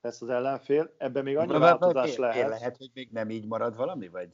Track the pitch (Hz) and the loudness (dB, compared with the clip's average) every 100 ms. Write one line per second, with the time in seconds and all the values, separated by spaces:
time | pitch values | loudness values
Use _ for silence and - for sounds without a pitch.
0 | 120 117 117 123 131 135 - 143 165 _ | -8 -8 -4 -2 -2 -4 0 0 0 _
1 | 131 127 135 139 170 156 165 170 180 143 | -4 -4 -2 0 2 6 6 8 4 2
2 | 123 127 127 113 113 113 120 - 135 131 | 0 0 0 0 -2 -2 -6 -8 -18 -16
3 | 123 113 110 113 107 113 117 110 135 180 | -12 -8 -6 -6 -6 -4 -4 -4 -6 -6
4 | 95 90 90 | -10 -12 -12